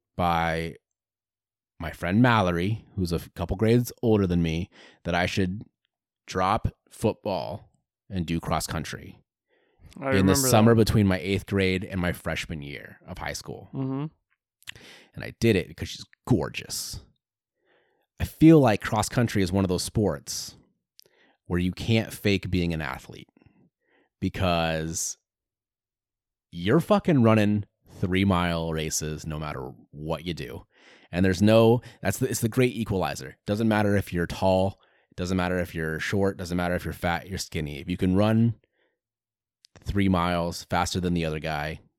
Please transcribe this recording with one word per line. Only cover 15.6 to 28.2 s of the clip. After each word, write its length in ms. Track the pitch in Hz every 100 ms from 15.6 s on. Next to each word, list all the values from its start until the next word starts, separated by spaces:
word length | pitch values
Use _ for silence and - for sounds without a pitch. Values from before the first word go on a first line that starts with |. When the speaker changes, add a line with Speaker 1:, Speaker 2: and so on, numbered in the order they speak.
| -
Speaker 1:
because 200 | - 92
she's 160 | - - _ -
gorgeous. 720 | 92 69 - - - - - - _ _ _ _ _ _ _ _ _ _ -
I 40 |
feel 360 | 92 - 156 160
like 200 | 127 101
cross 260 | - 107 101
country 340 | - 117 107
is 80 | 92
one 140 | 98
of 40 | 95
those 140 | 90
sports 720 | - - 101 71 - - - - _ _ _ _ _ _ _ _ -
where 120 | 87
you 140 | 90
can't 400 | 92 - 113 -
fake 380 | - 107 98 -
being 220 | 90 87
an 80 | 80
athlete 460 | 73 65 - - - _ _ _ _ _ _ _ _ _
because 960 | 95 - 95 85 82 80 80 82 - - _ _ _ _ _ _ _ _ _ _ _ _ _
you're 280 | 85 87 147
fucking 420 | - 208 196 147
running 420 | 113 110 104 104 101 _ _ -
three-mile 720 | 95 92